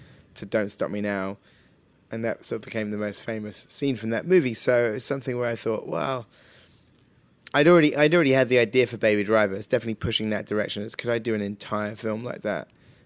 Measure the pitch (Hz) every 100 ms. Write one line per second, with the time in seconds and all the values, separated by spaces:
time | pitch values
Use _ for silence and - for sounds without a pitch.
0 | - - _ - 104 113 101 - 76 101
1 | 104 101 95 101 _ _ _ _ _ _
2 | _ 117 113 - - 113 - 113 107 104
3 | 104 101 - 110 107 - - - 143 120
4 | 113 113 165 185 131 113 - 123 120 107
5 | - 139 135 123 120 117 113 110 - -
6 | 147 131 110 - - - _ _ _ _
7 | _ _ _ _ - 143 147 175 151 -
8 | 151 175 147 131 123 123 113 127 120 110
9 | 110 104 98 110 104 95 107 123 113 110
10 | - - 110 104 107 104 98 - 107 -
11 | 120 117 113 107 101 101 - 107 104 110
12 | 113 107 120 - 107 87 - _ _ _